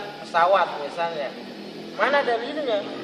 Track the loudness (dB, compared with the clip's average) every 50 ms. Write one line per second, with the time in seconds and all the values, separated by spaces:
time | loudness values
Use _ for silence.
0 | 0 -8 -10 -12 -10 0 4 6 6 8 8 6 6 4 0 -6 -6 -6 -4 -2
1 | -2 -2 -2 -2 -4 -6 -6 -8 -12 -12 -12 -12 -12 -12 -12 -12 -12 -10 -2 0
2 | 2 4 4 4 2 2 0 0 -2 -4 -4 -4 -2 0 0 -2 -2 -4 -8 -10